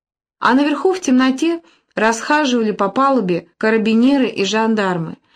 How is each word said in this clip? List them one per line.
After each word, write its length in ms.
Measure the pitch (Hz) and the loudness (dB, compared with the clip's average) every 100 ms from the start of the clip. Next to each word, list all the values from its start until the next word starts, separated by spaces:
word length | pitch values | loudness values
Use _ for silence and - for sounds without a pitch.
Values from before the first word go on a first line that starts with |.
| _ _ _ _ | _ _ _ _
А 120 | 208 | 0
наверху 400 | 262 294 294 381 | 2 2 0 -2
в 80 | 370 | -2
темноте 640 | - 254 262 262 320 339 - _ _ | 0 2 2 0 -2 -2 -8 _ _
расхаживали 760 | - 220 226 - 302 285 247 214 | -2 -2 -2 -2 0 0 0 0
по 160 | 214 196 | -2 -2
палубе 580 | 262 277 262 185 165 - - | 0 2 2 0 -4 -6 -4
карабинеры 680 | 220 226 214 226 247 277 240 | 0 0 2 2 4 2 0
и 180 | - | -2
жандармы. 720 | 196 214 226 214 190 180 160 - _ | -4 -2 0 0 -2 -4 -6 -12 _